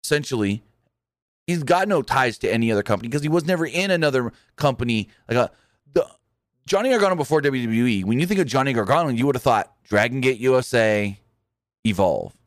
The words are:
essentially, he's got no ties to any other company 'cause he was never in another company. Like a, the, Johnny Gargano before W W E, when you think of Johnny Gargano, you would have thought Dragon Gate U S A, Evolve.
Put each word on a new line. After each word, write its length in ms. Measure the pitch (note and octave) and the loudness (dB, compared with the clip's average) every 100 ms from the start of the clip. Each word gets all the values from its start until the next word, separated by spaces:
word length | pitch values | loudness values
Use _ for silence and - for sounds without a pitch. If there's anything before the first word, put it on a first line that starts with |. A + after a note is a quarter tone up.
essentially, 600 | - D3 D3 B2 G2+ G#2 _ _ _ _ _ _ _ _ - | -2 -4 -2 -2 -2 -4 _ _ _ _ _ _ _ _ -6
he's 180 | F3 | -6
got 260 | C#3 F3 G3 | 0 2 2
no 120 | F3+ | 0
ties 360 | B2 C3+ B2+ A2 | 0 0 0 -2
to 120 | A2 | -2
any 220 | A2+ A2+ | 0 2
other 120 | G#2 | 0
company 260 | G2+ G#2 A#2 | 0 -2 -2
'cause 120 | C#3+ | -6
he 60 | D3 | -2
was 180 | E3+ D#3 | -2 0
never 200 | F3+ E3 | -2 -2
in 260 | D3 G3 | -2 0
another 400 | F3+ D#3 C3 A#2+ - _ - | 0 2 0 -2 -8 _ -2
company. 540 | D3 B2 A#2+ A2+ G2+ _ - | -2 -2 -2 -2 -4 _ -6
Like 100 | A#2 | -2
a, 140 | A#2 _ _ _ _ | -2 _ _ _ _
the, 140 | D#3 - - _ _ _ _ - | -2 -2 -10 _ _ _ _ -4
Johnny 240 | G3 B3 | -2 2
Gargano 260 | B3 G3+ F3+ | 2 2 0
before 260 | C#3+ D#3 | 0 2
W 240 | C#3+ C3 A#2 | 2 -2 -2
W 200 | A2+ B2 | 0 2
E, 180 | G#2 F#2 | 0 0
when 140 | A#2+ | -2
you 60 | F3 | 0
think 140 | G3 | 0
of 80 | D3+ | 0
Johnny 240 | C3 C#3 | 0 0
Gargano, 380 | A#2+ G2+ D3 E3 | -2 0 0 0
you 160 | A#2 C#3 | 0 0
would 100 | B2+ | 0
have 80 | |
thought 320 | C3+ A2 - _ | 2 0 0 _
Dragon 380 | _ G2+ A2+ C3 | _ 0 0 0
Gate 180 | C3 A#2+ | 0 0
U 180 | B2+ B2+ | 2 2
S 160 | B2 | 2
A, 460 | B2 A2 G#2+ G2+ G2 _ _ _ _ _ _ | 2 2 2 -2 -8 _ _ _ _ _ _
Evolve. 500 | A2+ F#2+ F#2 B1 G1+ - | -4 2 2 0 -6 -16